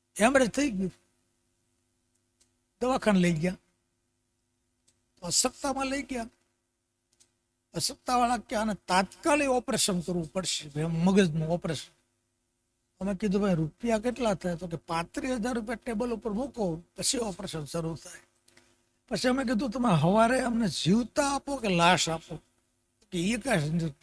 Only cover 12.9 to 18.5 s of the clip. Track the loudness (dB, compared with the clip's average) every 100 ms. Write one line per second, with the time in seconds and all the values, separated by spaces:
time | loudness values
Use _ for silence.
12.9 | -8 -6 -2 0 2 2 2 0 -4 -2
13.9 | 0 -2 -2 0 0 -2 -6 -6 -10 -4
14.9 | -4 -4 -6 -4 -2 -2 -4 -4 -8 -6
15.9 | -4 -4 -4 -4 -4 -4 -2 -2 -4 -8
16.9 | -6 -2 -2 -4 -6 -10 -10 -8 -6 -6
17.9 | -8 -12 -20 _ _ _